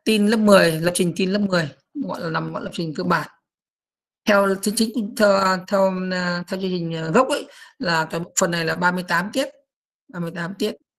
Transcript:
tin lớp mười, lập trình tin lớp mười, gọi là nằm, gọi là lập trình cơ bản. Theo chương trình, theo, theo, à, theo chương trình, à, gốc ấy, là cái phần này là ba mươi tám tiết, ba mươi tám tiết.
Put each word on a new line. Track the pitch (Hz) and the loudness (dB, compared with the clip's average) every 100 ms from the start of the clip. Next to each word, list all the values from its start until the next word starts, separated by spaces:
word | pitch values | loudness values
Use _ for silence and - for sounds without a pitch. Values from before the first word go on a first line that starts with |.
tin | 226 214 208 | 0 2 4
lớp | 226 | 4
mười, | 208 190 170 | 6 6 6
lập | 156 170 175 | 2 0 0
trình | 175 - | 0 0
tin | 190 | -2
lớp | 208 | 0
mười, | 196 175 147 - _ | 0 0 -2 -6 _
gọi | 294 196 - | -8 -8 -6
là | 170 | -6
nằm, | 160 160 | -4 -6
gọi | 160 | -6
là | 185 | -8
lập | |
trình | - 165 | -6 -6
cơ | 147 | -4
bản. | 180 165 - _ _ _ _ _ _ _ _ _ - | 0 0 -2 _ _ _ _ _ _ _ _ _ 2
Theo | 202 196 190 | 4 4 0
chương | 208 208 | -2 0
trình, | 220 240 202 - | 0 -2 -4 2
theo, | 208 196 190 185 180 | 4 4 2 0 0
theo, | 196 190 185 185 | 2 2 0 -4
à, | 180 180 175 180 | -4 -2 -4 -6
theo | 190 | -6
chương | 190 | -4
trình, | 180 165 160 | -4 -4 -4
à, | 160 | 0
gốc | 190 269 | 2 2
ấy, | 285 - - - - | -2 -6 -16 -20 -8
là | 180 165 160 | -2 -2 -2
cái | 170 175 - | -4 -8 -4
phần | 180 | -2
này | 170 160 | 0 -2
là | 165 | 0
ba | 175 | 0
mươi | 180 180 | 0 -2
tám | 170 202 | -2 -2
tiết, | 262 285 - _ _ _ _ _ | -2 -4 -6 _ _ _ _ _
ba | 202 | -10
mươi | 170 175 | -8 -6
tám | 170 | -8
tiết. | 196 208 - _ | -6 -6 -6 _